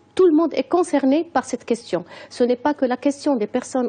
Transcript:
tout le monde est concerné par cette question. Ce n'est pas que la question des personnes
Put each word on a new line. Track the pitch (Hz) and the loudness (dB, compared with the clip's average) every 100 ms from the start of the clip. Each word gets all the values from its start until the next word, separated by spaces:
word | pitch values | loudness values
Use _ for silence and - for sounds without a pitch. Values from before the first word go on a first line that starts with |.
| _ - | _ 2
tout | 370 | 4
le | 302 | 4
monde | 330 - | 2 -2
est | - | 0
concerné | 349 339 285 269 294 | 0 2 0 2 0
par | 330 262 - | 0 -4 -4
cette | 240 | -8
question. | - 226 - 170 175 - - | -4 -6 -4 -8 -8 -18 -20
Ce | - | -2
n'est | 247 247 | 0 0
pas | 294 | -2
que | 285 254 | -2 -2
la | 247 | 0
question | 285 277 302 254 | -2 -2 -2 -2
des | 208 | -2
personnes | 254 - 262 | -4 -4 -4